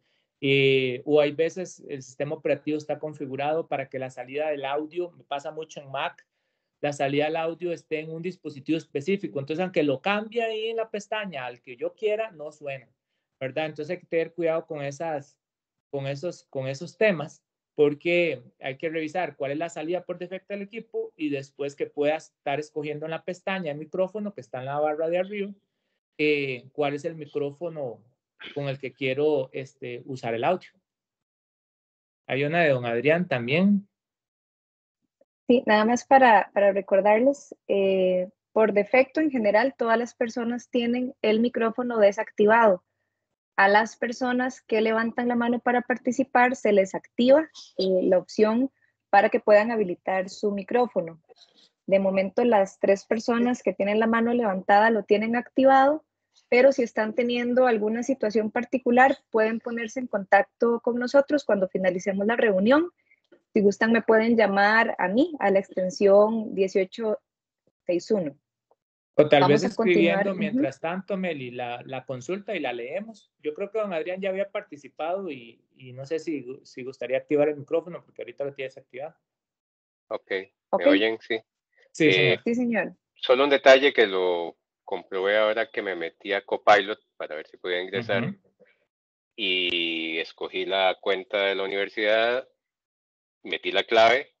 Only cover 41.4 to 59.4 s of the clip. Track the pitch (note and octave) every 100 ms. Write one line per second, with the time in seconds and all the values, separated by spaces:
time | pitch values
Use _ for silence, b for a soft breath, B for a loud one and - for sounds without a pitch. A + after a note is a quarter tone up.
41.4 | A#3+ A#3+ A3+ A3 B3 A#3 G3+ G3+ G#3+ -
42.4 | G#3 A3+ A3+ F3+ _ _ _ _ _ _
43.4 | _ - G3 G#3 A3 - C4+ A#3+ B3+ B3
44.4 | B3+ - - A3 A3 A3 A3+ A3 A#3+ A#3+
45.4 | A#3 A#3+ - A#3+ - B3 - A#3+ C4 B3
46.4 | B3 B3+ G#3+ G3+ F#3+ - - - A#3+ C#4
47.4 | D#4+ B B B F#3+ F#3 F#3+ F#3 F3+ -
48.4 | G#3+ A#3 C4+ _ _ _ _ G3+ G#3+ A#3
49.4 | - G#3 A3 A#3 F#3+ F3 - F#3+ F#3+ -
50.4 | G#3 G3+ F#3+ A#3+ B3 G3+ E3 E3 _ b
51.4 | b b b _ - G3 F#3+ F#3+ F#3+ -
52.4 | A#3+ G#3+ G3 - G3+ G3 - A3+ A#3+ A#3
53.4 | A#3+ B3+ - F#3 G3 G#3+ A3+ A3+ A#3 A#3+
54.4 | A3+ F#3+ - G3+ A3 A3 G3+ G#3 A3 A#3
55.4 | A#3+ - C4 C4+ C4+ D#4 - _ _ _
56.4 | - A#3+ C4 C4+ A#3 - G#3+ G#3 A#3+ A#3+
57.4 | A#3+ B3 B3+ A3+ G#3+ A3+ B3 C4 G#3+ G#3+
58.4 | G#3+ B3 A#3 B3+ - A#3+ C4+ C#4+ _ A3